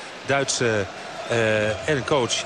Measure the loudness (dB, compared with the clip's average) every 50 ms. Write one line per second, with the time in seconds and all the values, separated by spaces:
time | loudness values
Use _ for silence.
0 | -10 -14 -14 -8 -2 0 2 2 2 0 0 2 2 2 2 2 0 -2 -6 -10
1 | -12 -12 -10 -8 -4 -2 0 2 2 4 4 2 2 0 0 -2 0 0 0 0
2 | 2 2 2 2 2 2 0 -2 -2